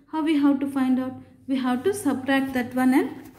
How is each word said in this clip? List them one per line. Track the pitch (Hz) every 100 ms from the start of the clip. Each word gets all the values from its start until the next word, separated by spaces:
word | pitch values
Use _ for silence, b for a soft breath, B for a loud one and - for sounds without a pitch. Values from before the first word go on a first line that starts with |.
| B
how | 320
we | 302 285
have | 285 277
to | 277
find | 269 262 254
out? | 254 - B B -
We | 269
have | 254 247
to | 381
subtract | 403 285 262 - 269 269
that | 254 240
one | 254 254
and | 269 - - -